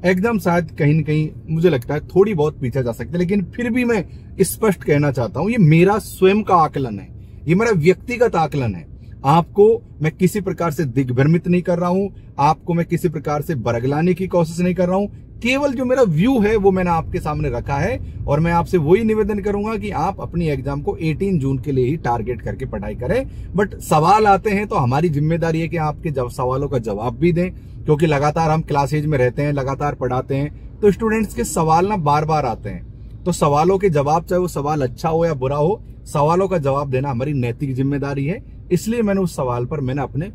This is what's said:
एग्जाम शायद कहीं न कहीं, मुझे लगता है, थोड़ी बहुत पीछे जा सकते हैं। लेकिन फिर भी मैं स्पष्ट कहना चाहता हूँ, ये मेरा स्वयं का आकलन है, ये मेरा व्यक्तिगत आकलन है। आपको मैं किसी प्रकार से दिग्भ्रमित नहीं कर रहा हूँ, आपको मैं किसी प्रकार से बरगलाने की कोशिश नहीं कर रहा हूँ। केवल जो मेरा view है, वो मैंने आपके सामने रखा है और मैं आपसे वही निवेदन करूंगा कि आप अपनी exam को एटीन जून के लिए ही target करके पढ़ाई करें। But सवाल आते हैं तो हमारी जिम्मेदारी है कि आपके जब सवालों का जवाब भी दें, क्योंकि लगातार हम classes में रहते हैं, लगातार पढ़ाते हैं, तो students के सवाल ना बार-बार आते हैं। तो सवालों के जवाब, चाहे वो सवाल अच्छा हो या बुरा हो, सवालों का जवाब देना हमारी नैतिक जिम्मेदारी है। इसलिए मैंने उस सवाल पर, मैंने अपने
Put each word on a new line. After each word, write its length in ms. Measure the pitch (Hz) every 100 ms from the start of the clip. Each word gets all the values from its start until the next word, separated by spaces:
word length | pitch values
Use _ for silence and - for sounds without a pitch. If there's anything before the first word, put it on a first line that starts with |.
| 170
एग्जाम 340 | 185 220 226
शायद 320 | 180 175 165
कहीं 220 | - 147
न 100 | 156
कहीं, 260 | 151 151 156 - -
मुझे 200 | 160 170
लगता 240 | 139 -
है, 60 | 147
थोड़ी 340 | - 175 202
बहुत 260 | 190 151 151
पीछे 240 | 131 135
जा 80 | 120
सकते 200 | 113 117
हैं। 80 | 165
लेकिन 240 | 175 208
फिर 260 | 185 - 240
भी 160 | 240 240
मैं 200 | 226 - - - -
स्पष्ट 420 | 190 - 220 175
कहना 280 | - 147 147
चाहता 280 | 127 113 98
हूँ, 120 | 185
ये 60 | 240
मेरा 400 | 160 160 180 214
स्वयं 460 | - - 185 214
का 120 | 208 180
आकलन 440 | 151 151 131 101
है, 100 | 90 - - - -
ये 80 | 175
मेरा 160 | 240
व्यक्तिगत 640 | 202 151 180 - 240 233 196
आकलन 400 | 156 147 120 90
है। 160 | 78 - - - 131
आपको 560 | 160 160 - 208 226 - -
मैं 100 | 151 -
किसी 260 | 185 214
प्रकार 300 | 185 160 170
से 140 | 160 151
दिग्भ्रमित 600 | 120 131 123 139 170 170
नहीं 140 | 175
कर 180 | 175 175
रहा 100 | 175
हूँ, 260 | 185 202 - - -
आपको 340 | 139 - -
मैं 120 | 170 160
किसी 240 | 170 175
प्रकार 320 | 151 143 147
से 140 | 147 156
बरगलाने 580 | 110 117 127 143 170
की 140 | 175 185
कोशिश 320 | 175 165 165
नहीं 160 | 180 180
कर 120 | 180
रहा 100 | 185
हूँ। 100 | 208 - - -
केवल 300 | 233 269 285
जो 120 | 240 247
मेरा 180 | 262
view 360 | 233 151 214 269
है, 160 | 202 220
वो 160 | 196
मैंने 180 | 185 180
आपके 300 | 165 - 175
सामने 300 | 160 151 151
रखा 280 | 120 110 139
है 220 | 175 269 - - -
और 120 | 143
मैं 120 | 165
आपसे 260 | 170 - 185
वही 260 | 143 190
निवेदन 360 | 226 214 208 208
करूंगा 380 | 190 202 208 226
कि 120 | 208
आप 320 | 160 156 180
अपनी 280 | 127 165 165
exam 320 | 143 127 143
को 160 | 147 202
एटीन 420 | 160 147 196 180
जून 200 | 135 135
के 120 | 147
लिए 140 | 135 123
ही 120 | 165
target 440 | - 117 110 120
करके 240 | - 98 123
पढ़ाई 300 | 110 101 104
करें। 580 | 123 151 269 - -
But 260 | 180 202 -
सवाल 480 | - 160 160 208 214
आते 220 | 196 220
हैं 180 | 202 214
तो 80 | 214
हमारी 340 | 123 135 175
जिम्मेदारी 520 | 143 151 165 165 160
है 60 | 165
कि 100 | 165
आपके 340 | 156 147 175
जब 180 | 135 123
सवालों 380 | 113 127 131 143
का 100 | 135
जवाब 400 | 110 101 117 117
भी 160 | 165
दें, 180 | 165 180 - - - -
क्योंकि 200 | 147 165
लगातार 460 | 143 147 151 160
हम 100 | 160
classes 440 | 160 147 139 151 151
में 120 | 147
रहते 240 | 127 117
हैं, 120 | 147
लगातार 420 | 143 131 135 147 135
पढ़ाते 400 | 127 127 127 135
हैं, 440 | 147 - - -
तो 120 | 208
students 420 | 185 226 220 214
के 100 | -
सवाल 440 | 226 - 160 160 190
ना 100 | 208
बार-बार 480 | 147 147 151 156 135
आते 240 | 110 107
हैं। 240 | 92 - - - -
तो 80 | -
सवालों 460 | 170 160 147 170 190
के 120 | 196
जवाब, 340 | 147 139 165
चाहे 160 | 165 180
वो 80 | 180
सवाल 340 | - 143 151
अच्छा 280 | 127 - 170
हो 160 | 160 170
या 80 |
बुरा 220 | 147 131 139
हो, 280 | 151 311 - - -
सवालों 420 | 151 147 175 190
का 100 | 180
जवाब 320 | 139 135 143
देना 220 | 127 143
हमारी 220 | 120 135
नैतिक 420 | 143 120 117 139 131
जिम्मेदारी 500 | 135 143 139 143 139
है। 360 | 214 - - -
इसलिए 300 | 180 - 240
मैंने 200 | 214 196
उस 140 | 180 -
सवाल 300 | 131 120 123
पर, 140 | 156
मैंने 220 | 131 139
अपने 300 | 131 135 185